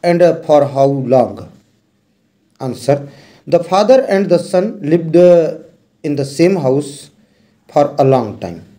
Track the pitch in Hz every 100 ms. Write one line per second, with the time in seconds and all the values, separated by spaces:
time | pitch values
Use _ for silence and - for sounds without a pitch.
0 | 175 170 175 165 - 147 135 139 139 139
1 | 120 127 107 87 - _ _ _ _ _
2 | _ _ _ _ _ _ 131 117 - 139
3 | - - - _ - 175 170 190 208 262
4 | 262 196 190 170 - 180 202 - 147 170
5 | 165 165 175 175 156 - - _ _ _
6 | 156 143 139 - 170 196 131 139 139 -
7 | - _ _ _ _ _ _ 151 143 -
8 | 135 131 110 95 92 85 -